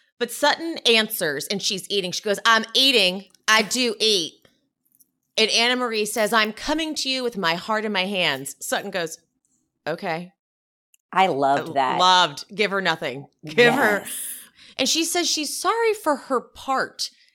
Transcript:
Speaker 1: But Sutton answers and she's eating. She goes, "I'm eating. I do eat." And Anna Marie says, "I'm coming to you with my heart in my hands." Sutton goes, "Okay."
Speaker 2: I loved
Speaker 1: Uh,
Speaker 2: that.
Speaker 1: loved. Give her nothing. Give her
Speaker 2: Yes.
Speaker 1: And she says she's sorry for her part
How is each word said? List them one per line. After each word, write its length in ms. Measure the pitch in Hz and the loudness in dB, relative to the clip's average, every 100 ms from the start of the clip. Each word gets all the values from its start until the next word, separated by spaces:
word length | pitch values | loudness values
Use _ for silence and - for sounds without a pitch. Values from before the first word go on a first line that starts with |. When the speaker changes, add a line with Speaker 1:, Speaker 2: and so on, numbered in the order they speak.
| _ - | _ -8
Speaker 1:
But 140 | 233 | -8
Sutton 460 | - 294 277 330 311 | 0 2 2 -4 -2
answers 680 | 240 226 214 - 165 139 147 | 2 4 2 -2 -2 -4 -4
and 160 | 196 | -4
she's 260 | - 190 - | -4 -4 -4
eating. 220 | 202 180 | -4 -4
She 120 | - | -4
goes, 180 | 208 202 | -2 0
"I'm 200 | 233 226 220 | 4 2 2
eating. 520 | 247 269 240 185 190 190 _ - | 2 4 4 2 0 -10 _ 2
I 160 | 220 | 2
do 320 | 202 247 247 - | 2 0 -2 0
eat." 480 | 220 196 151 - _ _ _ _ _ _ _ _ _ - | 0 0 -2 -10 _ _ _ _ _ _ _ _ _ 0
And 120 | 220 | 2
Anna 240 | 220 240 254 | 2 2 0
Marie 300 | 247 220 214 | -2 -2 -2
says, 260 | 233 208 | -2 2
"I'm 200 | 226 214 | 2 0
coming 440 | 214 - 311 311 294 | -2 -4 -2 -2 -4
to 120 | 269 | -4
you 140 | 262 | -4
with 140 | 240 196 | -4 -2
my 180 | 170 | -2
heart 300 | 170 - 214 | -2 -2 -4
in 80 | 214 | -2
my 140 | 196 185 | -2 -2
hands." 500 | 196 165 135 139 - | 0 0 -2 -6 -12
Sutton 320 | - 254 202 | -6 -6 -4
goes, 280 | 185 160 - _ _ _ _ _ _ - | -6 -6 -10 _ _ _ _ _ _ -8
"Okay." 460 | 165 190 160 180 _ _ _ _ _ _ _ _ | -6 -6 -6 -10 _ _ _ _ _ _ _ _
Speaker 2:
I 160 | 180 190 | 2 2
loved 400 | 139 139 143 165 | 2 2 2 0
Speaker 1:
Uh, 40 | |
Speaker 2:
that. 240 | 139 131 131 | 0 0 4
Speaker 1:
loved. 460 | 185 180 165 143 - | 6 6 4 -2 -8
Give 200 | 196 202 | -2 -2
her 80 | 196 | 0
nothing. 480 | 190 165 151 131 135 _ | 0 -2 -4 -8 -12 _
Give 280 | 156 156 240 | -2 4 4
her 240 | 254 226 196 | 6 2 2
Speaker 2:
Yes. 60 | - - - - - _ - - | -4 -10 -10 -12 -18 _ -12 -4
Speaker 1:
And 100 | 262 | 0
she 160 | 311 | 0
says 240 | 320 359 320 | 0 -2 -2
she's 260 | 311 285 - | -2 -4 -4
sorry 380 | 359 453 453 | -2 0 0
for 220 | 427 311 277 | 0 -2 -2
her 240 | - 247 | -2 -4
part 720 | 240 - - 262 175 - - _ _ | -4 -10 -4 -2 -4 -6 -10 _ _